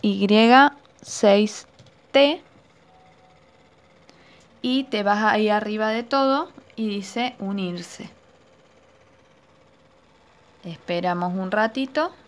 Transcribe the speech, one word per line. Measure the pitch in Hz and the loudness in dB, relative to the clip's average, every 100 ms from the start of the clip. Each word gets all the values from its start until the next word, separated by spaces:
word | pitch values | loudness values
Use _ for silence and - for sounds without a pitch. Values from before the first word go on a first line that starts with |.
Y | 214 196 196 214 226 254 285 - - _ | 0 0 2 4 8 6 6 0 -20 _
seis | - - 214 202 214 - - _ - _ _ | -16 0 4 4 2 -6 -20 _ -20 _ _
T. | 269 285 339 - - _ _ _ - - _ - _ _ _ _ _ _ _ - _ - - _ _ | 2 2 0 -10 -20 _ _ _ -20 -20 _ -20 _ _ _ _ _ _ _ -20 _ -20 -20 _ _
Y | 254 262 | -4 -2
te | 269 214 | -2 -4
vas | 202 208 | -2 0
ahí | 214 208 214 | 2 2 2
arriba | 208 208 214 220 | 0 -2 -4 -4
de | 220 | -4
todo | 240 269 269 269 349 - - - | -2 0 2 0 -4 -14 -20 -8
y | 220 | -6
dice | 202 196 - 247 - | -6 -8 -6 -8 -8
unirse. | 196 202 180 175 175 - 196 - _ _ _ _ _ _ _ _ _ _ _ _ _ _ _ _ _ _ _ _ _ _ _ _ | -8 -6 -6 -8 -14 -18 -20 -20 _ _ _ _ _ _ _ _ _ _ _ _ _ _ _ _ _ _ _ _ _ _ _ _
Esperamos | 180 165 - 175 180 175 180 | -16 -16 -8 -4 -2 -2 -4
un | 185 185 | -4 -4
ratito. | 208 220 240 269 302 339 - | -2 -2 -4 -6 -4 -6 -8